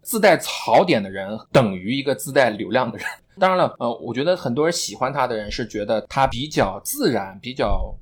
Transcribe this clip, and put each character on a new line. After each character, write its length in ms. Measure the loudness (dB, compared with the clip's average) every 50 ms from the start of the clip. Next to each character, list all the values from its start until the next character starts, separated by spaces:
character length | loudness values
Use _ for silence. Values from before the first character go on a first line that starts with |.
自 180 | -10 -6 0 4
带 180 | 4 6 4
槽 460 | 4 2 -4 -8 -6 0 4 6 6 6
点 180 | 6 2 2 0
的 60 | -2
人 280 | -6 -8 -6 -6 -8 -10 -4 _
等 240 | 4 4 4 4 0
于 180 | -2 -2 -2 -2
一 80 | -2
个 140 | 0 -2 -2
自 160 | -2 -4 0
带 180 | 2 4 4 4
流 200 | 2 -2 -4 -2
量 200 | 0 0 0 -2
的 80 | -4
人。 80 | -8 -10 -10 -12 -14 _ _ _ 0
当 100 | 2 2
然 80 | 4
了， 180 | 2 2 0 0 -2
呃， 120 | -4 -4 -4
我 180 | -4 -6 -6 -4
觉 100 | -2 0
得 140 | 0 0
很 160 | 0 -2 -2 0
多 100 | 0 0
人 80 | 0
喜 220 | 0 -2 -4 -6 -4
欢 180 | -4 -4 -2
他 140 | 0 0 0
的 100 | 0 -2
人 140 | -4 -6 -6
是 180 | -6 -6 -6
觉 160 | -6 -6 -4 -2
得 160 | -2 -2 -2
他 260 | -2 -2 2 2 2
比 200 | 2 2 -2 -6
较 320 | -2 0 0 0 0 0 -4 -8
自 280 | -8 -4 0 0 2
然， 280 | 2 0 -2 -6 -10 -12
比 120 | -12 -8 -4
较 420 | -2 0 2 2 0 0 -4 -8 -6